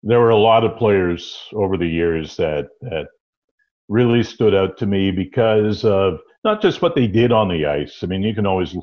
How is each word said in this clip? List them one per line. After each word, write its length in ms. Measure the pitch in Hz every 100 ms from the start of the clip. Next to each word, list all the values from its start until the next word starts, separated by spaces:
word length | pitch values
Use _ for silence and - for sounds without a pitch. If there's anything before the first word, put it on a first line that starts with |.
there 160 | 104 120
were 120 | 117
a 60 | 110
lot 280 | 110 113
of 120 | 113 -
players 600 | 113 101 90 85 - - -
over 240 | 107 98 95
the 100 | 85
years 500 | 82 85 80 76 -
that, 300 | 82 76 71 _
that 260 | 131 85 73 _ _ _ _ _ _ _ _
really 360 | 104 120 120
stood 300 | 110 - 110 98
out 200 | 95 -
to 80 | 104
me 260 | 98 98
because 720 | 92 90 - 110 110 107 104
of 340 | 113 98 98 82 - _
not 160 | 214 214
just 220 | 190 -
what 140 | 170 170
they 100 | 120
did 240 | 98 120
on 180 | 113 101
the 180 | 85 73
ice. 340 | 73 73 -
I 40 | 87
mean, 160 | 95
you 120 | 104
can 120 | 104 101
always 280 | 92 90 90